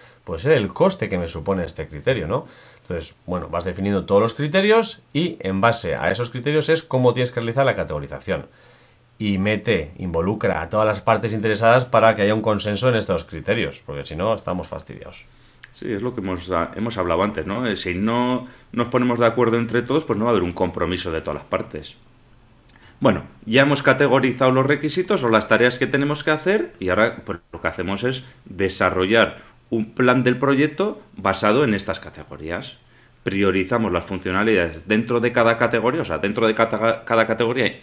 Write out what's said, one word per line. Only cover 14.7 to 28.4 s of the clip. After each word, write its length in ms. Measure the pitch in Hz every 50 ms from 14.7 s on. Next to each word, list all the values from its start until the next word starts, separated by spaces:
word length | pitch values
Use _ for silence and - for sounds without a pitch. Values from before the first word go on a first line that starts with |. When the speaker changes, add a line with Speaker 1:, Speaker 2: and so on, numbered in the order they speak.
| 76 73 73 - - - - - - - - - _ _ _ _ _ - - -
Speaker 2:
Sí, 200 | - - - -
es 100 | 110 98
lo 120 | 117 127 123
que 80 | 117
hemos, 300 | 95 95 92 85 85 92
ah, 200 | 90 82 82 - -
hemos 220 | 92 110 117 -
hablado 260 | 98 87 87 82 87 98
antes, 220 | 104 107 - 78
¿no? 200 | 92 101 120 127
Eh, 100 | 113 98
si 180 | 87 - 92 87
no 540 | 90 104 110 117 120 123 123 127 123 - - - - - -
nos 180 | - 117 120 120
ponemos 280 | - 127 123 123 120 113
de 60 | 120
acuerdo 320 | 113 113 123 120 113 113
entre 240 | 117 117 113 113 120
todos, 220 | 120 123 135 160 156
pues 140 | - 113 101
no 60 | 110
va 60 | 120
a 20 | 117
haber 100 | 98 87
un 100 | 87 87
compromiso 580 | - 92 85 - - 87 85 90 87 - 87
de 100 | 80 80
todas 140 | 78 80 73 73
las 60 | -
partes. 480 | - 98 - - - - 76 76 - - _ _ _ _ _ _ _ _ _ _ _ _ _ _ _ - - - - - -
Bueno, 240 | 139 123 95 76 - - - - -
ya 160 | 113 113 135
hemos 220 | 139 147 143 131 -
categorizado 680 | 143 127 131 143 131 123 135 120 131 120 123 135 127
los 140 | 127 131 135
requisitos 580 | 139 151 143 151 151 147 180 180 - 208 170 127
o 60 | 117
las 180 | 113 107 104
tareas 320 | - 117 107 120 123 123 -
que 80 | 131
tenemos 360 | 107 - 139 143 147 151 147 -
que 80 | 160
hacer 420 | 156 160 - 185 202 226 349 - - -
y 100 | 95 90
ahora, 340 | 90 101 113 117 - - -
pues, 140 | - 90 87 _ _
lo 100 | - 82
que 60 | -
hacemos 360 | 87 - - 85 92 98 101 117
es 220 | 127 131 131 - - - -